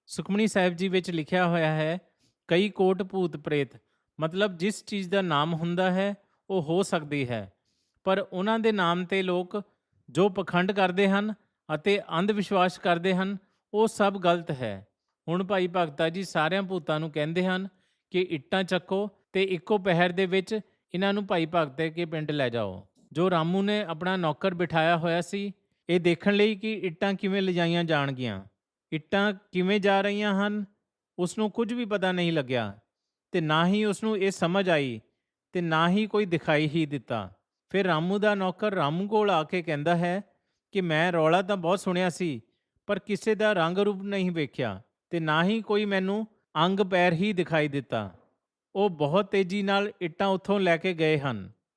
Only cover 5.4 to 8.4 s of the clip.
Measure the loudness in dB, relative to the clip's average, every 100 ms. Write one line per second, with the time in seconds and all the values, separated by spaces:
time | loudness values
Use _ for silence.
5.4 | 0 0 -2 0 0 0 -2 -4 _ _
6.4 | -6 -4 0 0 0 -2 -2 -4 -2 -4
7.4 | -8 _ _ _ _ _ -2 0 -2 -4